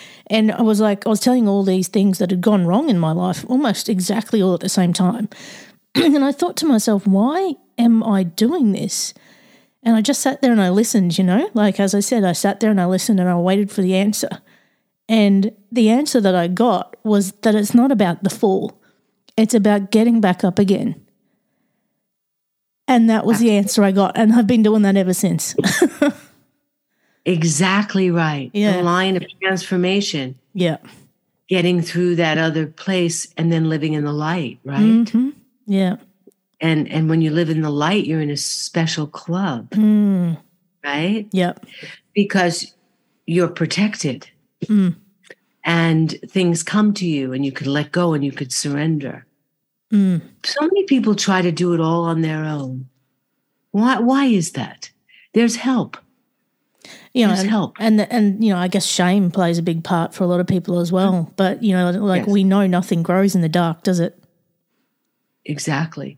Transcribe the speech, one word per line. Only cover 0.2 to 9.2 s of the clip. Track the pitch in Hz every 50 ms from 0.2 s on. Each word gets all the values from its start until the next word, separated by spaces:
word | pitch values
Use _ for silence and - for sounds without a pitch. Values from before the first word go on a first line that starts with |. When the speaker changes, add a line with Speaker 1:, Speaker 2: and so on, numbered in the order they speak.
| -
Speaker 1:
And | - 214 220 214 214
I | - -
was | 233 220 214 202
like, | 220 208 202 202 -
I | 226
was | 214 202
telling | - 254 247 254 226
all | 202 196 202 190
these | 196 185 185 180
things | - - 220 196 202 185 -
that | 185 175
had | 190 180
gone | 175 220 208 190 175
wrong | 170 180 240 320 311
in | 208 175
my | 165 156
life | 160 175 180 185 170 - - -
almost | 254 262 294 233 190 - - -
exactly | 220 185 175 - 196 226 214 - - 214
all | 180 190 175
at | 165
the | - 185
same | - 202 180 175 170
time. | - 190 180 - 240 214 - -
<clears throat> | - - - - - - - _ _ _ _ -
And | 262 339 320 277 285 269
I | 277 277
thought | - 349 349 -
to | - 320
myself, | 320 254 214 - 233 214 196 -
"Why | 196 190 190 220 262 311 370 392 370 269 - _ _ -
am | - 233 233 226 226 220
I | 226 202 190 190
doing | 170 165 - 220 240 339 359 262 208 185
this?" | - - 190 - - - - - -